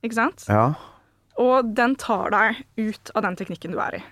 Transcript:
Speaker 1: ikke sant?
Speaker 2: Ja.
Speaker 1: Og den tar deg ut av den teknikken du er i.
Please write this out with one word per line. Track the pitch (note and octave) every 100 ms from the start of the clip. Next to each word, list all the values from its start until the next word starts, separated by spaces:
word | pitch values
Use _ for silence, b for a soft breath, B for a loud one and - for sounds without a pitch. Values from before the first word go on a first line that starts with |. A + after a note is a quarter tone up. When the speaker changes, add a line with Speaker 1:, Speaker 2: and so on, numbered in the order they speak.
Speaker 1:
ikke | A#3
sant? | A3+ A#3+ - -
Speaker 2:
Ja. | G#2 A#2 D3+ B B B B _ -
Speaker 1:
Og | B3 B3+ A#3+
den | G#3+ A#3+ C4+
tar | - G#3 -
deg | G#3 G#3+ A3+ C4+
ut | - A3 G#3 -
av | G#3+
den | G3+ F3+
teknikken | F#3+ E3 E3+
du | D3+
er | - -
i. | -